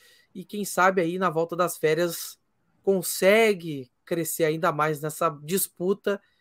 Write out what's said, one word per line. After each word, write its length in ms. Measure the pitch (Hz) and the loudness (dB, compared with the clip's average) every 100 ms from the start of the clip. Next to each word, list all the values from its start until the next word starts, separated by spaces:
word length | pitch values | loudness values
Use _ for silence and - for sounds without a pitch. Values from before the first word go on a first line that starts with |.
| _ _ _ | _ _ _
e 100 | - | -18
quem 200 | 180 208 | -12 -8
sabe 360 | 202 - 185 190 | -4 2 4 4
aí 160 | 165 180 | 0 0
na 140 | 185 | 0
volta 240 | 160 165 | 0 -2
das 240 | 170 175 - | 0 -2 0
férias 600 | 156 156 175 165 - - _ _ _ _ | 0 2 0 -2 -10 -16 _ _ _ _
consegue 1080 | - 196 165 - 190 214 226 190 165 143 127 _ | -2 0 -2 2 4 6 4 2 -4 -10 -10 _
crescer 400 | - 170 160 - | -6 -4 -4 0
ainda 280 | 160 160 170 | 0 2 0
mais 280 | 147 151 151 | 0 0 -2
nessa 300 | 156 - 165 147 | -6 -2 -2 -2
disputa 760 | 147 190 - - 180 196 - 202 - _ | -4 -2 -4 -4 -4 -2 -2 -4 -8 _